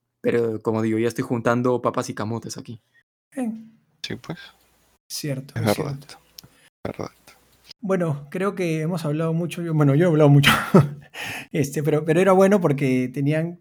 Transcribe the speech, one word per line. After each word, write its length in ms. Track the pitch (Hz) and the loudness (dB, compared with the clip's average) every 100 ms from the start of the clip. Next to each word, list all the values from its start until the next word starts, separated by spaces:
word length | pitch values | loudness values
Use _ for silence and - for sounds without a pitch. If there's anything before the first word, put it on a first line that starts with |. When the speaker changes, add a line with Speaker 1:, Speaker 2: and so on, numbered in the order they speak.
| _ _ | _ _
Speaker 1:
Pero, 400 | 123 117 117 110 | -2 0 0 -4
como 180 | 117 110 | -2 -2
digo, 180 | 113 110 | 0 0
ya 100 | 117 | -2
estoy 160 | 113 | -4
juntando 580 | 131 120 120 120 123 123 | -6 -2 0 0 0 0
papas 260 | 123 127 123 | -2 -4 -6
y 60 | |
camotes 420 | - 107 113 113 - | -6 -8 -8 -10 -14
aquí. 240 | - 113 _ _ _ _ _ 269 | -16 -18 _ _ _ _ _ -10
Speaker 2:
Eh. 160 | 233 220 - _ _ _ - | -10 -10 -16 _ _ _ -14
Speaker 3:
Sí, 100 | 110 | -12
pues. 220 | - 170 - _ _ _ _ _ - | -12 -16 -16 _ _ _ _ _ -16
Speaker 2:
Cierto, 460 | - 151 131 - | -12 -8 -8 -8
Speaker 3:
Es 60 | 117 | -4
Speaker 2:
es 160 | 110 101 | -2 -2
Speaker 3:
verdad. 200 | 82 139 | -4 -8
Speaker 2:
cierto. 200 | - - _ _ - _ _ _ | -14 -20 _ _ -20 _ _ _
Speaker 3:
Verdad. 280 | - - - _ _ - _ _ - - | -14 -10 -12 _ _ -20 _ _ -20 -12
Speaker 2:
Bueno, 460 | 190 190 170 143 - | -4 -2 -2 -6 -8
creo 240 | 185 202 | -6 -6
que 260 | 185 175 160 | -4 -4 -4
hemos 240 | 156 180 | -4 -4
hablado 300 | 147 151 165 | -4 -4 -2
mucho. 280 | 165 170 175 | -2 -4 -6
Yo, 120 | 170 | -4
bueno, 200 | 156 143 | 2 4
yo 120 | 139 180 | 4 4
he 20 | |
hablado 220 | 151 147 | 6 8
mucho. 200 | 143 143 - - | 8 6 2 4
<laughs> 240 | 190 143 - - - - - - | 4 4 -2 -18 -14 -12 -12 -8
Este, 320 | 165 143 160 | -4 -4 -2
pero, 220 | 147 151 | 0 0
pero 160 | 160 160 | 2 2
era 120 | 190 | 4
bueno 280 | 185 190 202 | 6 6 4
porque 500 | 170 139 139 127 127 | 2 0 0 0 -2
tenían, 440 | 143 139 156 165 175 | -2 -2 0 -2 -6